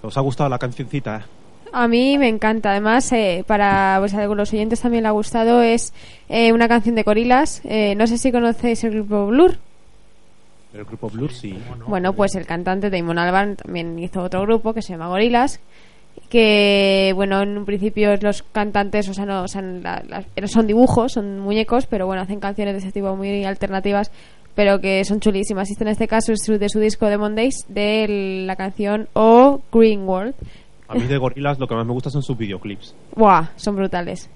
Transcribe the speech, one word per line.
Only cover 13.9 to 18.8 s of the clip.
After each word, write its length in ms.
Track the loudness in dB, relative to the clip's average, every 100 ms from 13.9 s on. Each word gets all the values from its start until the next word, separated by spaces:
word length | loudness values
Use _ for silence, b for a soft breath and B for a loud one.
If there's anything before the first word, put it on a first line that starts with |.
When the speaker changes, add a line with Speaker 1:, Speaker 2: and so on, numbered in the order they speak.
| -8
Speaker 2:
hizo 240 | -8 -6
otro 200 | -4 -2
grupo 300 | 2 2 0
que 80 | -6
se 100 | -8
llama 160 | -10 -4
Gorillaz, 520 | 0 2 2 0 -4 b b b b b -20 0
que, 840 | 4 6 6 4 4 4 4 2
bueno, 280 | 2 0 0
en 140 | -2 -4
un 60 |
principio 520 | -4 -2 -2 2 2 4
los 220 | 0 -2
cantantes, 640 | -6 -4 0 0